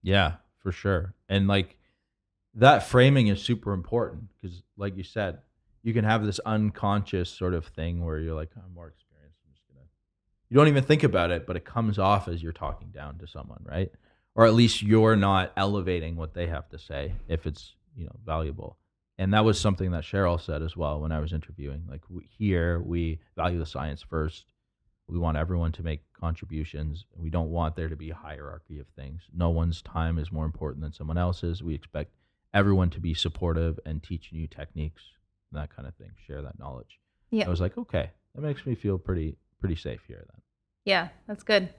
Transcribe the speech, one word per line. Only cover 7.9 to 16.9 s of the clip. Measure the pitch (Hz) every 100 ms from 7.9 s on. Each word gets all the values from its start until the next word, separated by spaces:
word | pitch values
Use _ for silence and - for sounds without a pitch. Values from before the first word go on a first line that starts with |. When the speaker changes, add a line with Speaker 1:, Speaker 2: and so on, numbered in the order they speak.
| 85
Speaker 1:
where | 85 78
you're | 82 78
like, | 80 -
"I'm | 92
more | 87 82
experienced. | _ _ 73 73 78
I'm | 82
just | 67 _
gonna," | 67 65 _ _ _ _ _ _
you |
don't | 123 156
even | 139
think | 131 151
about | 143 92 85
it, | 85 85
but | 87
it | -
comes | 120 110 98
off | 95 101 85
as | 85
you're | 82
talking | 82 71 - 87
down | 71 73 76
to | -
someone, | 73 67 -
right? | - 80 95 - _ _ _ -
Or | 113
at |
least | 113 117 -
you're | 104 110 110 110
not | 98 95 92 -
elevating | 98 101 90 87 80 85
what | 78
they | 85 85
have | 78 -
to | 71
say | -